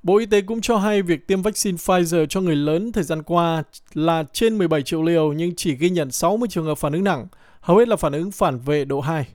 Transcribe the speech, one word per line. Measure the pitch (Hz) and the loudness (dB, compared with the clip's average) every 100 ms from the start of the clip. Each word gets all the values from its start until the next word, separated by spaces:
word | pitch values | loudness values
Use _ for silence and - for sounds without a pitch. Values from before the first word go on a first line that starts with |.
Bộ | 175 202 | 4 2
Y | 226 | 4
tế | 208 | 0
cũng | 190 226 | 0 -4
cho | 220 220 | 0 0
hay | 208 208 | 2 0
việc | 175 156 - | 0 -2 0
tiêm | 190 | 0
vaccine | 196 208 208 175 | 0 -2 -4 -2
Pfizer | - 180 170 170 151 | 0 2 2 0 0
cho | 190 | 0
người | 180 147 | 0 0
lớn | 147 160 226 | 0 0 -2
thời | 226 | -4
gian | 165 160 | -4 -6
qua | 156 175 170 160 151 - - | 0 0 2 -2 -6 -16 -12
là | 156 165 160 151 | -2 0 0 -2
trên | - 226 220 | 0 0 2
mười | 170 | 2
bảy | 156 | 0
triệu | 131 160 | 0 -2
liều, | 160 165 156 | 2 2 2
nhưng | 147 175 170 | 0 -4 -2
chỉ | 180 131 | -4 0
ghi | 175 | 0
nhận | 175 139 | 0 -2
sáu | - 170 214 | -2 0 0
mươi | 240 | -2
trường | 180 156 | -4 -4
hợp | |
phản | 151 151 | -2 -2
ứng | 156 | 0
nặng, | 196 147 185 - - - | 0 -2 -6 -18 -20 -10
hầu | - 190 | 4 4
hết | 240 | 6
là | 208 | 2
phản | 156 | 0
ứng | 143 185 | -2 -6
phản | - 180 127 | -2 -2 0
vệ | 127 147 | -2 -2
độ | 139 139 | 0 -2
hai. | 143 160 127 | -2 -4 -6